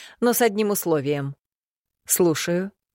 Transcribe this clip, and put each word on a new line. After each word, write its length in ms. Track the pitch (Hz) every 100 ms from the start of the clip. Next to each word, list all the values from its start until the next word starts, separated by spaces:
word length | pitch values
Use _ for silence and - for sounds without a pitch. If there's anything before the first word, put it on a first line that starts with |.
| - -
но 120 | 240
с 100 | 233
одним 280 | 240 202 214
условием". 640 | 202 175 156 135 147 139 139 _ _ _ _ _ _
"Слушаю". 680 | - - 175 151 - 175 196 - _